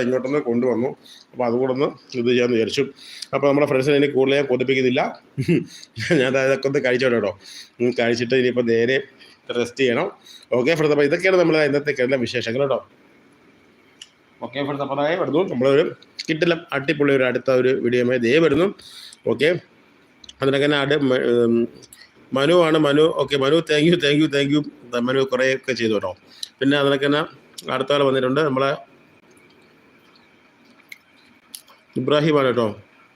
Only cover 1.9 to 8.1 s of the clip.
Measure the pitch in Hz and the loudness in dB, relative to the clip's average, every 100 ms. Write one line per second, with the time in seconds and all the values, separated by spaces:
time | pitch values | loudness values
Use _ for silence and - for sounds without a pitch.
1.9 | - - 131 120 123 123 120 107 - 135 | -4 -10 -4 0 2 2 0 0 -2 -4
2.9 | - - - - 139 143 139 143 135 131 | -8 -20 -18 -8 -2 2 2 2 2 2
3.9 | 143 143 131 135 139 135 127 127 135 127 | 2 2 2 2 2 0 0 0 0 2
4.9 | 131 214 - - - 131 175 175 - - | 0 -2 -6 -12 -6 0 0 -2 -12 -18
5.9 | - 110 165 127 131 135 135 135 143 127 | -10 -2 0 2 2 0 0 0 -2 0
6.9 | 123 131 117 101 90 - - - - 120 | 0 2 0 0 -6 -14 -20 -20 -4 -2
7.9 | 123 117 | 0 0